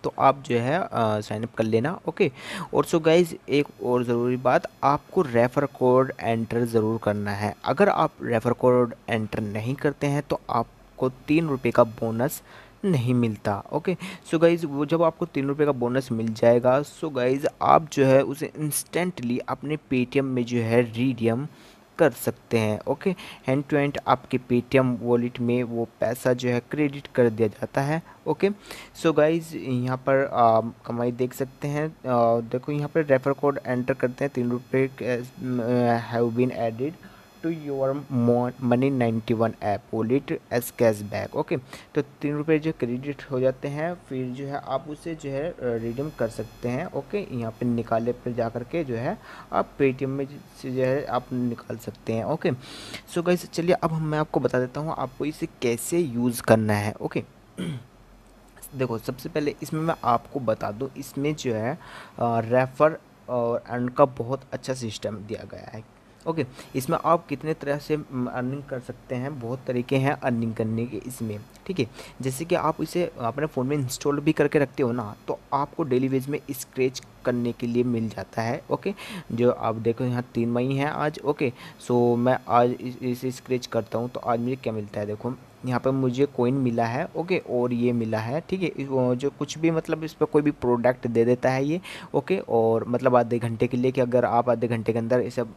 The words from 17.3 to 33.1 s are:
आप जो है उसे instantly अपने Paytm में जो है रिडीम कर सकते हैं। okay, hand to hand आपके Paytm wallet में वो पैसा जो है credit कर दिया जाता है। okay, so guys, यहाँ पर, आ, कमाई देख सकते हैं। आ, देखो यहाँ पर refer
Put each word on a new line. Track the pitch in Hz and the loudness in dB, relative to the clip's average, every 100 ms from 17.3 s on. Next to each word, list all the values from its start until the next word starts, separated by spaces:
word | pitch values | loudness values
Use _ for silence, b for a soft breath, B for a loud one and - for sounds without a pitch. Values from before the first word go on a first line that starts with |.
| 139 151 - | 2 -2 0
आप | - 147 156 | 6 6 6
जो | - | 4
है | 135 131 | 6 6
उसे | 120 143 156 - | 4 -4 -8 -4
instantly | 151 - - 156 180 - 123 123 | -4 -4 -4 -2 -2 -4 -4 -4
अपने | - 131 139 151 | -4 -8 -4 -6
Paytm | _ 127 123 139 | _ 0 2 0
में | 135 127 | 0 -2
जो | 117 120 | 0 0
है | 113 117 | 4 4
रिडीम | 117 113 131 120 113 117 147 B B B _ - | 4 0 0 2 0 0 -4 B B B _ 2
कर | 156 | 2
सकते | 120 - - - 117 | 4 -6 -6 -2 0
हैं। | 107 104 - | 0 -2 -4
okay, | 143 196 180 B B - | -2 -2 -4 B B -2
hand | 135 143 | -2 2
to | |
hand | 147 143 - - | 0 0 -2 0
आपके | 131 - 127 | 0 0 -4
Paytm | - 123 120 135 127 120 | 2 0 4 4 4 0
wallet | 117 120 120 120 | 2 2 2 -2
में | 120 120 | 0 0
वो | 117 117 117 _ | -2 -4 -6 _
पैसा | 110 127 127 | -4 0 0
जो | 123 123 | 2 2
है | 120 - | -2 -2
credit | 147 147 143 - | -2 -2 -2 -4
कर | - 120 | 2 2
दिया | 110 110 | 4 0
जाता | - 127 143 | 0 -4 -2
है। | 139 160 - B - | 0 -2 -4 B -6
okay, | 151 196 202 B B B - | 0 0 -2 B B B -2
so | 165 | 2
guys, | 151 151 165 160 | 4 4 2 -4
यहाँ | 147 107 123 123 131 | -8 -2 -2 -2 -2
पर, | 139 135 139 | 2 2 2
आ, | 120 117 113 113 - | 6 6 6 2 -8
कमाई | - 120 123 | -8 -2 -2
देख | 120 127 | 0 -4
सकते | - 135 - 147 | -2 -8 -6 -4
हैं। | 147 156 | -2 -4
आ, | 160 131 120 117 117 | -6 0 4 4 4
देखो | 113 127 139 | 0 -6 -4
यहाँ | 147 147 | -4 0
पर | 160 | 0
refer | 151 | 2